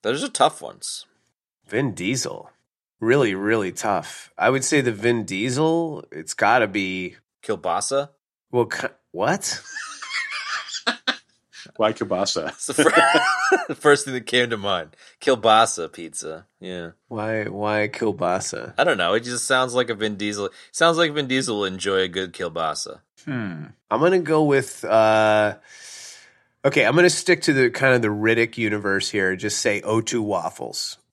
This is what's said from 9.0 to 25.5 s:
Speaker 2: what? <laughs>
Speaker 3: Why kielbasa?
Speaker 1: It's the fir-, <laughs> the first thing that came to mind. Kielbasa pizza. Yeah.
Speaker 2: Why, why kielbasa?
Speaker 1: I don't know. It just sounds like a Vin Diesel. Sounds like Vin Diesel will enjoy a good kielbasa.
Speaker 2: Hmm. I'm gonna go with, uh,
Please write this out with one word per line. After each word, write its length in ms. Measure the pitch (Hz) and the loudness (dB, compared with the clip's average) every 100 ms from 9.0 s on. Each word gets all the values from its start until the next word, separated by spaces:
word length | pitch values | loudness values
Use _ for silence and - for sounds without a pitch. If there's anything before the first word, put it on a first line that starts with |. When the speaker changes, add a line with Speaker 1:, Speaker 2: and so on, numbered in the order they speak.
| _ | _
Speaker 2:
what? 500 | 85 110 196 - - - | -4 -2 -2 -4 -8 -10
<laughs> 60 | - - - 1077 1077 - - 1077 1077 - - 233 240 - 247 _ _ _ - - - | -14 -14 -14 -10 -8 -8 -10 -8 -8 -8 -6 -6 -6 -6 -8 _ _ _ -20 -20 -2
Speaker 3:
Why 160 | 110 | 0
kielbasa? 560 | 107 95 90 98 - 76 | 0 -4 -2 -2 -2 -6
Speaker 1:
It's 180 | - - | -10 -6
the 60 | |
fir-, 880 | - 151 - - 698 - - - 381 | 2 4 6 4 2 2 0 0 0
<laughs> 40 | - | -2
the 80 | 143 | 0
first 300 | 147 143 139 | 4 4 2
thing 80 | |
that 120 | 127 107 | -8 -2
came 220 | 123 120 | 0 0
to 60 | 113 | -2
mind. 380 | 101 92 78 _ - _ | -2 -2 -4 _ -20 _
Kielbasa 720 | - 123 110 107 110 - 80 | 0 2 6 6 6 0 -8
pizza. 540 | - 82 - 80 80 - _ | -10 -14 -12 -12 -12 -16 _
Yeah. 320 | 92 90 82 - _ | -12 -10 -12 -16 _
Speaker 2:
Why, 380 | 113 107 110 101 | -8 -4 -4 -4
why 420 | 98 104 107 104 | -4 -2 0 -2
kielbasa? 840 | - 113 90 87 92 - - 58 - | -2 -2 0 0 0 -4 -8 -8 0
Speaker 1:
I 60 | |
don't 140 | 165 113 | 0 2
know. 160 | 85 | 2
It 80 | 107 | 0
just 240 | 123 123 - | -2 -6 0
sounds 280 | 131 127 | 0 2
like 160 | 123 120 | 0 0
a 60 | 107 | -2
Vin 200 | 110 101 | -4 -2
Diesel. 340 | 104 104 98 - - | -4 -4 -6 -8 -14
Sounds 260 | - 165 165 | 0 2 4
like 160 | 165 | 0
Vin 140 | 147 135 | 0 -2
Diesel 300 | 131 117 104 | -2 0 -2
will 80 | 98 | -2
enjoy 360 | 92 95 95 | -2 0 0
a 60 | 95 | 0
good 260 | 92 92 | -2 -6
kielbasa. 680 | - 90 82 80 76 - - _ _ - | -6 -6 -4 -4 -4 -10 -14 _ _ -8
Speaker 2:
Hmm. 380 | 127 104 80 76 - _ | -6 -6 -8 -14 -18 _
I'm 100 | 110 | 2
gonna 200 | 165 185 | 4 2
go 240 | 156 156 | 2 2
with, 400 | 151 139 123 - - | 4 2 0 -8 2
uh, 680 | 110 110 110 107 107 104 | 4 6 6 4 4 2